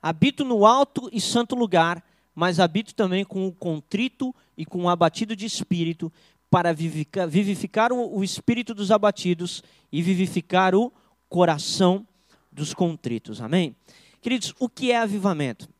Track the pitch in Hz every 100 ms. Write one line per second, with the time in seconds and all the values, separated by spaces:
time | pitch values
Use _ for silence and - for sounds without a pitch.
0 | 156 160 277 - 269 226 208 254 277 -
1 | 240 220 - 233 233 247 226 175 165 170
2 | _ _ _ - 175 175 180 170 220 -
3 | 190 185 196 196 190 170 180 156 _ 202
4 | 254 _ 262 - _ - 160 180 175 175
5 | 170 - 220 214 214 - - 175 165 160
6 | 160 _ _ _ _ 180 170 156 165 156
7 | 147 196 175 156 202 190 185 214 233 247
8 | 233 208 196 - - 240 240 208 196 208
9 | 208 - 180 165 180 - _ _ _ 147
10 | 170 180 190 175 - 180 185 190 247 _
11 | _ _ _ 175 175 151 - - 180 190
12 | 226 _ _ _ _ 139 147 - 175 160
13 | 120 117 - 104 110 180 160 - _ -
14 | _ _ 233 247 - - 247 - 262 233
15 | 220 202 196 160 139 107 -